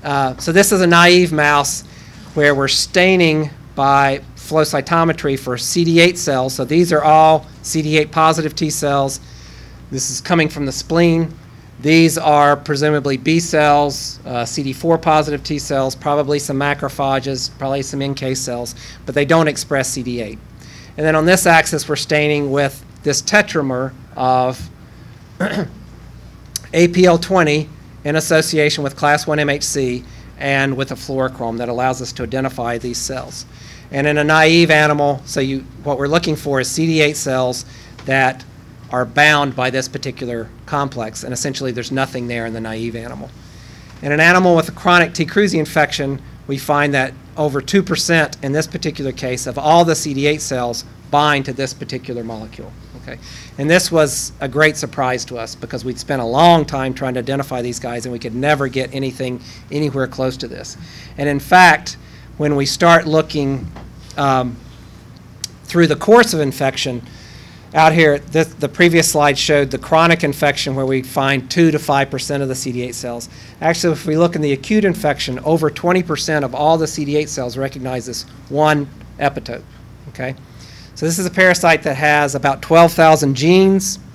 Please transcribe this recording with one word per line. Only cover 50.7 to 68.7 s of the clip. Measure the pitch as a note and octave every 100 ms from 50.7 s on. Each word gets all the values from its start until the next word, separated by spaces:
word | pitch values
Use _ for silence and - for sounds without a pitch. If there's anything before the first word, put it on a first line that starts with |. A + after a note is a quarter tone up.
| A#2 - - -
bind | C#3+ D3+ C#3+ C3+
to |
this | B2+ C3
particular | - C3+ B2+ - A#2+
molecule. | A2+ A2+ A2 - F#2+ - - -
Okay? | - B2+ - - - -
And | D3
this | F3 -
was | E3 D3+ - - -
a | C#3
great | C3 D#3 D3+
surprise | B2+ - B2+ B2+ -
to | A#2+
us | A2+
because | - B2 B2+ A#2+
we'd | A#2+
spent | - C3+
a | A#2
long | B2+ E3+ E3+ D3
time | C#3 C3 C3
trying | C3+
to | B2+
identify | A#2+ C#3 C3+ B2+
these | A#2+ A#2
guys | B2+ A#2+ B2
and |
we | A#2+
could | B2
never | A#2 C#3+ D3 C3+
get | C3 B2 C3+
anything | C3+ B2+ B2+ B2 - - -
anywhere | D3 D3+ C3+ B2+
close | - C3 B2+
to | A#2
this. | - - - - - - -
And | C#3+
in | C#3+
fact, | - F3+ F3+ D3+ - - - - - -
when | D3+ C#3+
we | C#3
start | - E3+ E3 D#3+
looking, | D#3 D#3 D3+ C#3 C3+ F2 - - - - -
um, | C#3 C3 B2 A#2 - - - - - - - - - - -
through | F3 E3
the | C#3+
course | - A#3 A#3
of | D#3+
infection, | C#3 B2+ C3+ - C#3 A#2+ - - - - - - - D#3
out | D#3+
here, | E3 D#3 C#3+
this, | - D3+ D#3+
the | -
previous | C#3+